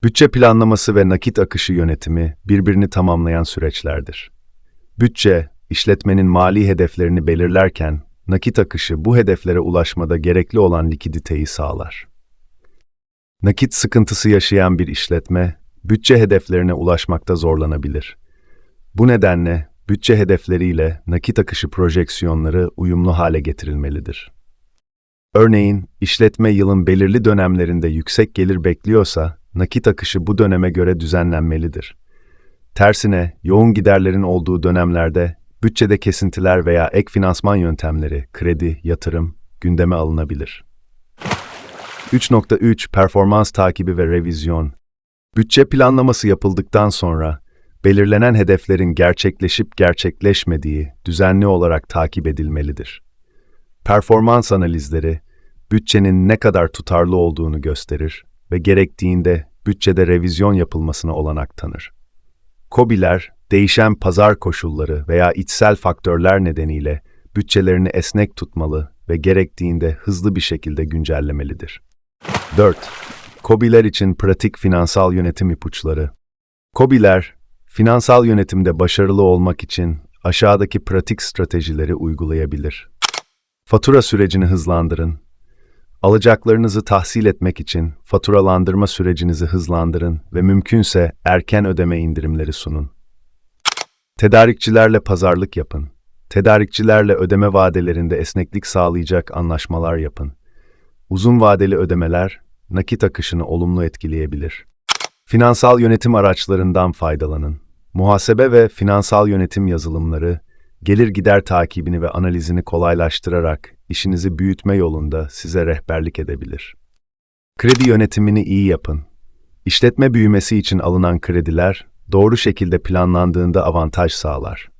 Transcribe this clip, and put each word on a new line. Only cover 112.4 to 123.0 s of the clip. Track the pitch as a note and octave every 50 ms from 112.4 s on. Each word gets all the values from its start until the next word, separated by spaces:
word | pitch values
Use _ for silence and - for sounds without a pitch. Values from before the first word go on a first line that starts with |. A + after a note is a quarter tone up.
| D#2 D#2+ F2 F2+ F2
kolaylaştırarak | - - E2 E2+ F2 E2+ E2+ E2+ E2 - - - F#2 F2 F2 E2+ D#2+ D#2 - - - _ _ _ _
işinizi | - - - G2 F#2+ F2 E2 G2 E2+ D2+
büyütme | F#2 G2 F#2+ - - G2 G2
yolunda | G2 F2+ E2 D#2+ D#2 D2+ D2+ D2 D#2+ D#2 D2
size | - - - D#2+ D#2+ F2+ E2+
rehberlik | E2 D#2+ D2+ - - E2 D#2+ D#2+ E2 - -
edebilir. | D#2 - D2 C2+ B1+ - - - - - - _ _ _ _ _ _ _ _ _ _ _ _ _ _ _ _ _
Kredi | - A#2 C3 B2 C3 B2+
yönetimini | A2+ G#2+ A2 G2+ - - G#2 G#2 G#2 G#2+ F#2+
iyi | - G2 G2 G2
yapın. | F#2+ F2+ D#2+ - - D2+ D2+ D2 _ _ _ _ - - _ _ _ _ _ _
İşletme | - - - - A#2+ A#2+ - C3+ C3+ A#2+
büyümesi | A#2 A2 G#2 G#2 G2 F#2 - A2+ G#2+
için | F#2+ - G2 F#2
alınan | - F2 F2+ F2+ F#2 F2 F2 E2+
krediler, | - - F2 F2 D#2+ E2 D#2+ E2 F2 F#2 G2 - - - _ _ - -
doğru | - G2 G2+ G#2+ A#2 A#2
şekilde | - A2 F#2+ - G2+ F2+ E2+ F2
planlandığında | - - F#2 F2+